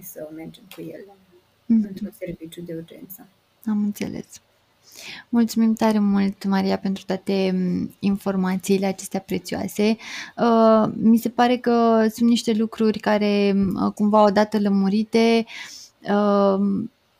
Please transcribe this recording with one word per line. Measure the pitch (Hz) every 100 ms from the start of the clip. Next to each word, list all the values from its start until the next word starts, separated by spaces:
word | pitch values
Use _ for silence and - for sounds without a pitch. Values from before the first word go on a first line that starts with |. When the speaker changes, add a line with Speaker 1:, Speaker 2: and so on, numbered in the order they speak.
| 190
Speaker 1:
să | - 156 160
mergem | 165 160 -
cu | -
el | 160 - 196
la, | - _ _ _ _ -
Speaker 2:
Mhm. | 226 202
Speaker 1:
într-un | 190 196 -
serviciu | 170 170 165 175
de | 170
urgență. | 165 165 160 175 - - _ _ _ 220
Speaker 2:
Am | 208
înțeles. | 208 - - - - - _ _ _ _ _ - - - -
Mulțumim | 233 226 226 226
tare | 220 226 214
mult, | 202 196 196 -
Maria, | 196 190 190 196
pentru | 196 190 -
toate, | 190 - 196 185
m, | 185 180 180 - -
informațiile | 202 196 202 190 185 185 - 196 196
acestea | 185 - 196
prețioase. | - 185 - - 196 - 208 220 - - - -
Uh, | 233 226 220 220 214 -
mi | 220 226
se | 233
pare | 240 240 247
că | 240 233 233 226 220
sunt | 220 233
niște | 233 -
lucruri | 214 226 - 220 214
care, | - 208 208 202 202
m, | 196 196 - 202
cumva, | - 208 214
odată | 208 202 214 220
lămurite, | 202 196 196 208 214 226 226 233 220 - - - - _
uh, | - 208 208 202 202 196 202 196 220 - _